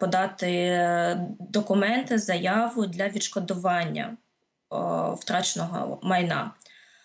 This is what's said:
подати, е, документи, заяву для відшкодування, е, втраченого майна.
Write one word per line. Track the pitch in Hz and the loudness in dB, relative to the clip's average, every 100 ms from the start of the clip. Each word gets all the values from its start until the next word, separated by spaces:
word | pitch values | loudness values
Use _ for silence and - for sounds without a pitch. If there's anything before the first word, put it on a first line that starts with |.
подати, | 190 185 190 196 180 | 2 2 2 0 0
е, | 180 175 175 175 175 170 175 175 - | 2 2 4 4 4 2 0 -4 -8
документи, | 180 214 208 196 202 247 269 226 | -4 -2 2 2 4 2 2 0
заяву | 208 180 185 208 233 240 202 | 2 0 2 2 2 0 -2
для | 170 196 | 0 -2
відшкодування, | 208 - 202 180 180 185 175 165 151 - | -2 -4 -4 -4 -2 0 0 0 -4 -8
е, | 233 _ _ _ _ - 170 170 165 165 | -10 _ _ _ _ -8 -4 -2 0 -2
втраченого | 170 - 180 185 170 170 165 139 - | -4 -2 -2 0 -2 -4 -4 -6 -4
майна. | 185 185 175 147 214 - - - - _ | 0 2 2 -2 -4 -10 -20 -20 -20 _